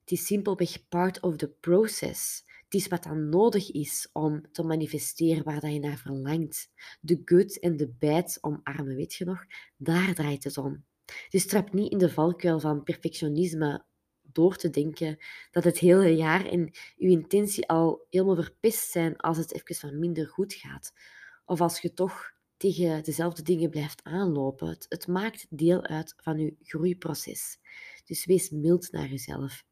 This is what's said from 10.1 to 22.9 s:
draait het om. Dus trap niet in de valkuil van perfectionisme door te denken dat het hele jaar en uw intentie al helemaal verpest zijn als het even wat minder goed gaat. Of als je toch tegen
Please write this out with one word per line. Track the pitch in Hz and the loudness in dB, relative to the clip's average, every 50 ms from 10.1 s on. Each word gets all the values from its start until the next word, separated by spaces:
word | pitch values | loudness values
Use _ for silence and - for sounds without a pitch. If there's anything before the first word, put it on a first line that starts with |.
| 180 | 0
draait | - 151 147 143 139 - | 0 -2 -2 -2 -4 -6
het | 139 135 - | -8 -6 -6
om. | 135 139 139 147 - _ _ _ _ - - - - - | -6 -6 -8 -8 -14 _ _ _ _ -18 -16 -16 -16 -2
Dus | - 190 180 | 0 0 0
trap | - - 208 190 - - | 2 0 0 0 0 -2
niet | 190 208 - - | -2 -2 0 2
in | 202 | 2
de | 185 165 | 2 2
valkuil | - - 156 170 175 170 - 175 160 160 | 4 2 2 2 2 2 2 2 2 2
van | 139 151 151 147 139 | 2 0 -2 -2 -2
perfectionisme | - 160 - - 156 - - - 151 147 151 180 180 165 156 156 147 143 - _ _ _ _ _ _ _ _ _ | -6 -8 -4 -4 -6 -6 -4 -4 -2 0 0 0 0 0 -2 -2 -2 -2 -4 _ _ _ _ _ _ _ _ _
door | - - - 165 185 185 | -8 2 4 4 4 4
te | - - 170 | 2 -4 -4
denken | 139 143 147 160 151 - 165 156 156 - - - - - - _ | -2 -2 -4 -6 -4 -4 -6 -6 -6 -8 -14 -18 -18 -18 -20 _
dat | _ 175 170 | _ 2 4
het | 175 165 - | 4 2 6
hele | - 180 175 190 196 175 165 | 8 8 8 10 8 6 6
jaar | 160 160 156 160 185 185 | 4 4 2 2 2 2
en | - - 175 170 156 - - - - _ | 0 0 0 -2 -2 -4 -16 -20 -20 _
uw | _ - 185 | _ 4 6
intentie | 185 165 156 - - 202 208 202 - - - - | 6 6 4 2 2 2 2 2 -2 -4 -2 0
al | 165 165 165 165 - - - _ | 2 4 4 2 2 -2 -8 _
helemaal | - 180 190 196 190 | 0 2 4 4 2
verpest | 170 170 - _ _ - 226 220 - - - | 2 0 -4 _ _ 0 0 2 2 -6 -4
zijn | - 175 165 165 - | -2 0 0 0 -2
als | - - 160 165 | -2 -2 -2 0
het | 160 160 160 - | 0 -2 -4 -6
even | - - - 170 - - 147 | -12 -10 -10 -12 -10 -10 -8
wat | 139 147 | -4 -2
minder | 165 175 170 160 156 | -2 -2 0 -2 -4
goed | 139 - - 196 202 - | -6 -2 -4 -4 -4 -4
gaat. | - - 135 139 139 - - _ _ - - - - - - - _ _ | -14 -14 -16 -16 -14 -16 -18 _ _ -20 -20 -20 -20 -20 -20 -20 _ _
Of | - 180 156 | -4 0 2
als | 175 165 165 - | 2 2 0 -2
je | - 170 - | -6 -6 -2
toch | - 185 190 - - - - _ _ _ _ _ | 0 -2 -2 -2 -8 -16 -18 _ _ _ _ _
tegen | _ - 196 175 - 180 165 | _ 0 0 2 2 2 0